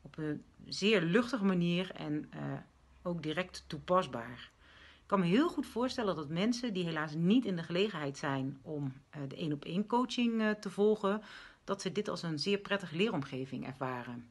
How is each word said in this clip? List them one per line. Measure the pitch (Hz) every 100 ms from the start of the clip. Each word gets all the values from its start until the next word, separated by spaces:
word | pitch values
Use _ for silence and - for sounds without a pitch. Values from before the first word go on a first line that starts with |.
op | - -
een | 151 147 - - -
zeer | - 196 214
luchtige | 165 202 240 247 196
manier | 180 175 175 190
en, | - 156 151 -
eh, | 151 143 139 - _ _ -
ook | 180 170
direct | 151 151 180 - -
toepasbaar. | 147 143 180 180 120 117 120 - _ - - - -
Ik | -
kan | 196
me | 170
heel | 208 320
goed | - -
voorstellen | 220 254 254 208 160
dat | 143
mensen | 165 220 240 247
die | 185
helaas | 170 160 151
niet | 151 170 240 220
in | 175
de |
gelegenheid | 165 175 214 175 143 139
zijn | 151 135 131 139
om, | - 151 139 131 _
eh, | 151 139
de | -
één-op-één | 160 147 - 175 208
coaching, | 240 254 - 240 226
eh, | 214
te | 208 202
volgen, | 185 208 214 196 214 - - - -
dat | - 196
ze | 185
dit | 190 214
als | 180
een | 170 156
zeer | 165 196
prettige | 202 202 175 156
leeromgeving | 220 185 - 131 131 127 127
ervaren. | 135 127 123 120 120 -